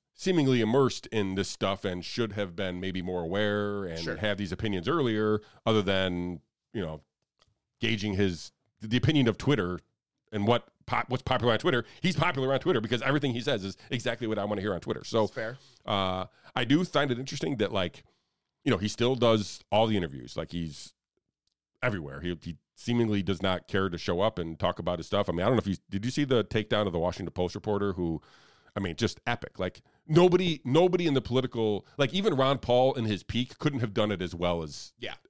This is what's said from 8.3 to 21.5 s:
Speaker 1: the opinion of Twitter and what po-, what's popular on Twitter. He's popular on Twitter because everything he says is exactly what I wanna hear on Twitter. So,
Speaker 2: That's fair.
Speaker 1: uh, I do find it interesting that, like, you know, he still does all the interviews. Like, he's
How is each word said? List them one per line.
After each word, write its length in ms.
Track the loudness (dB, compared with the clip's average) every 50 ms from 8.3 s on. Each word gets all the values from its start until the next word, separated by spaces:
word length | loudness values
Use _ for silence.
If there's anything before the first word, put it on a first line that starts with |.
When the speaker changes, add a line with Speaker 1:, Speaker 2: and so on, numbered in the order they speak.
| 0 -2 -8 -14 _ _ _ _ _ -14
Speaker 1:
the 160 | -6 -2 -2
opinion 320 | 0 2 4 4 4 4 4
of 100 | 2 0
Twitter 400 | 2 2 2 2 2 -2 -4 -6 -10 _ _ _ _ _ _ _ _ _ -4
and 120 | 0 4
what 200 | 4 4 4 2 _ _ _ _
po-, 160 | -4 -2 -2 -2 -2
what's 140 | -4 -4 0
popular 300 | 0 0 2 4 4 2
on 60 | 2
Twitter. 240 | 2 2 2 2 0 -2 -8 -4
He's 160 | -2 -2 0
popular 360 | 0 0 0 0 0 0 0 0
on 60 | 0
Twitter 220 | 2 2 0 2
because 200 | 2 0 -2 0 0
everything 300 | 2 0 2 2 0 -2
he 80 | -2
says 240 | -2 -2 -2 -2 -2
is 120 | -6 -8 -10 -10 -6
exactly 360 | -6 -4 -2 -2 -4 -2 -2
what 120 | -4 -2 -2
I 60 | -2
wanna 160 | -2 -2 -2
hear 140 | -2 -2 -2
on 60 | -2
Twitter. 240 | -4 -6 -8 -8 -6
So, 180 | -2 0 2 2
Speaker 2:
That's 100 | 2 0
fair. 260 | -6 -8 -8 -10 -12 -18 -20 -20 _ -6
Speaker 1:
uh, 400 | -2 -2 0 0 0 -2 -4 -6 -8 _ _ -16 -8 -4
I 80 | -2 2
do 200 | 4 4 4 2
find 260 | 2 0 0 2 2 0
it 60 | -4
interesting 380 | -4 -8 -8 -6 -4 -2 -2 0
that, 140 | 0 0 0
like, 300 | 0 -2 -2 -4 -8 -20 _ _ _ _ _ _ _ _ _ _ _ 0
you 60 | 2 2
know, 60 | 2
he 100 | 2 -2
still 260 | 0 0 0 2 2
does 460 | 4 4 6 6 4 2 0 -8 -14 -6 0
all 160 | 2 4 4
the 100 | 4 2
interviews. 400 | 0 0 -2 -6 -8 -14 -12 -8
Like, 140 | -8 -8 -6 -6
he's 420 | -6 -6 -6 -8 -12 -16 -16 -18 _ _ _ _ _ _ _ _ _ _ _